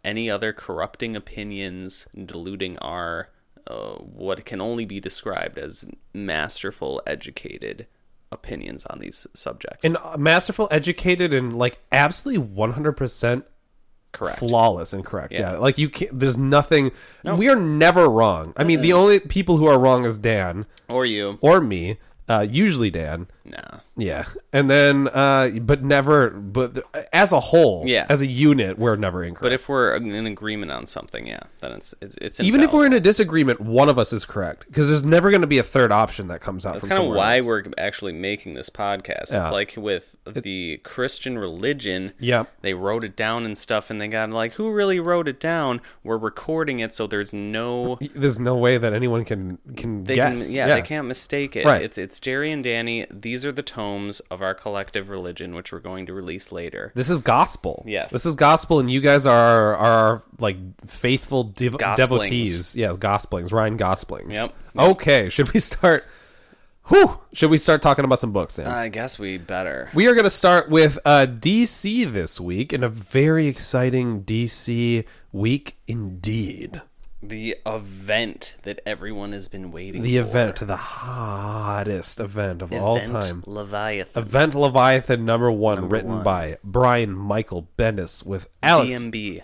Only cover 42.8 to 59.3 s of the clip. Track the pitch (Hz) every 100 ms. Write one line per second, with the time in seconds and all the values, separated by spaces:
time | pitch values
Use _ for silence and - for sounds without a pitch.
42.8 | 98 117 110 98 110 117 113 101 - 110
43.8 | - 110 104 110 110 113 117 - 220 208
44.8 | 196 185 170 175 156 131 160 170 139 120
45.8 | - - - 113 110 - - 160 151 123
46.8 | 113 - 107 104 101 104 104 110 120 123
47.8 | 123 123 147 143 139 117 123 127 123 123
48.8 | 113 107 123 117 107 107 95 90 - 123
49.8 | 117 104 92 131 143 120 - 131 127 131
50.8 | - 151 127 127 - 143 139 117 147 110
51.8 | 104 - 98 - 131 135 151 151 123 117
52.8 | 117 117 - 98 117 123 139 135 - -
53.8 | 104 101 101 101 - 92 95 95 107 101
54.8 | 98 104 98 95 90 82 87 87 - 87
55.8 | 87 92 87 95 87 90 - 85 85 50
56.8 | 71 120 127 170 120 120 - - 87 -
57.8 | 113 101 - 120 170 147 147 160 - 160
58.8 | 127 131 143 143 135